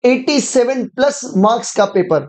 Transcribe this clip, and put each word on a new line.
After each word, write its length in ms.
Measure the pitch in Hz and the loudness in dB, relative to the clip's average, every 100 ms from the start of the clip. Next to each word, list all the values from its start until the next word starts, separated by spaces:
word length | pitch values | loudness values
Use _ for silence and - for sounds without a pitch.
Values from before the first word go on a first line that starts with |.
एटी 340 | 247 254 254 294 | 4 2 0 -2
सेवन 440 | - 262 247 262 | 0 0 0 -2
प्लस 380 | 220 - 285 - 247 190 | -6 -2 -2 -2 -4 0
मार्क्स 380 | 208 233 - | 2 0 -4
का 100 | - | -2
पेपर। 420 | 202 202 180 156 | 0 0 0 -2